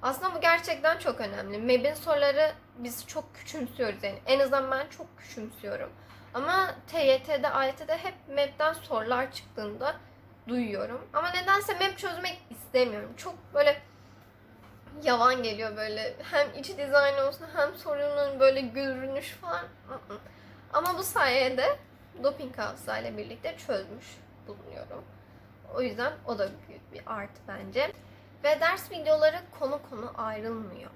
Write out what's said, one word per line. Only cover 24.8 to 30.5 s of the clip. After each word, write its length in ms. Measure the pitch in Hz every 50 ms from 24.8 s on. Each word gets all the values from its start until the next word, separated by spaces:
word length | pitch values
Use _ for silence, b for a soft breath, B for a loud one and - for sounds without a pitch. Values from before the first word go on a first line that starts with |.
| - - - - - - B B B B B B B B B B - - -
O 80 | - 254
yüzden 300 | 247 208 220 240 277 311 302 -
o 120 | - 240 208
da 100 | 196 196 202 - - -
büyük 240 | - - - - -
bir 100 | - -
artı 340 | - 226 214 202 202 - - - -
bence. 440 | 196 196 196 190 196 233 277 320 - B B B B B B B B B -
Ve 160 | 285 311 294
ders 300 | 330 330 359 381 - -
videoları 460 | 370 339 311 302 311 311 302 311 311 339 - - - -
konu 220 | 311 262 285 294 294 -
konu 220 | - 220 220 240 -
ayrılmıyor. 720 | - 226 220 220 214 208 226